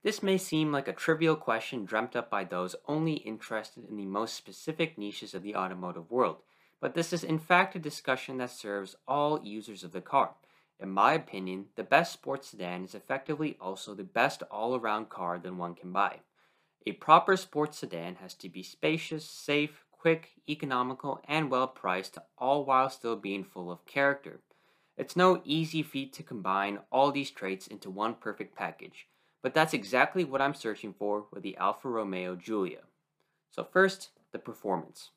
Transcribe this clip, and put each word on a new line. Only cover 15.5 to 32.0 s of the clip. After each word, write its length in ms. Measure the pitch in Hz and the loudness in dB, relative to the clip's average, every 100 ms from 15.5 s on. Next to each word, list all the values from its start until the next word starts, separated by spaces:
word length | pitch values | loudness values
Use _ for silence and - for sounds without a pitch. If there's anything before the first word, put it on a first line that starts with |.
| 90 | -6
one 200 | 87 85 | -6 -8
can 160 | 90 | -4
buy. 260 | 95 98 - _ _ _ _ _ _ | 0 0 -2 _ _ _ _ _ _
A 80 | - | -8
proper 440 | 185 - 165 175 185 | -6 8 8 8 2
sports 420 | - 147 151 - | 2 -2 -2 -4
sedan 380 | 139 85 87 - | -8 -8 -8 -10
has 180 | 185 | -14
to 140 | - 92 | -14 -14
be 160 | - | -12
spacious, 600 | 185 - 156 160 - 156 | -14 -2 0 0 -4 -8
safe, 600 | 156 - - 147 147 - _ | -10 -12 0 0 0 -6 _
quick, 380 | _ 165 160 - _ - | _ 2 2 0 _ -8
economical, 720 | 151 143 127 127 131 143 - - | -6 -2 0 0 -2 -6 -6 -2
and 200 | 151 147 | 0 2
well-priced, 680 | 127 131 - 98 92 95 - - _ | 2 2 -2 -2 -2 -2 -14 -20 _
all 260 | 127 143 | 2 2
while 260 | 135 131 135 | 6 4 4
still 240 | - 117 | 0 -4
being 300 | 107 98 98 | -4 -2 -4
full 260 | 92 95 87 | -6 -10 -10
of 160 | 87 - | -10 -4
character. 540 | 139 139 139 - - _ _ _ _ _ - | 2 4 2 -6 -18 _ _ _ _ _ -8
It's 200 | - 175 | -4 6
no 260 | 185 180 | 6 6
easy 380 | - 156 160 160 | 2 0 0 -2
feat 320 | 147 135 131 | -2 -6 -6
to 80 | - | -12
combine 560 | - 120 92 98 101 101 - | -10 -6 0 0 0 -4 0
all 220 | 131 143 | 4 4
these 180 | 143 135 | 4 -4
traits 360 | - 95 95 - | -6 -4 -4 -8
into 240 | 104 101 | -14 -10
one 240 | 95 110 | -2 -2
perfect 420 | 113 110 101 101 - | -2 -8 -8 -10 -6
package, 520 | 90 - - - - _ _ _ | -8 -8 -18 -20 -20 _ _ _
but 100 | 131 | 0
that's 220 | 156 160 | 4 4
exactly 500 | 139 101 127 147 185 | 2 2 4 4 4
what 160 | 160 131 | 0 2
I'm 140 | 135 | 0
searching 400 | 143 113 104 107 95 | 0 -6 -6 -10 -4
for 280 | 104 104 104 | -2 -2 -4
with 120 | - | -10
the 120 | 95 92 | -10 0
Alfa 320 | 92 104 - | 0 0 -4
Romeo 440 | 92 | -2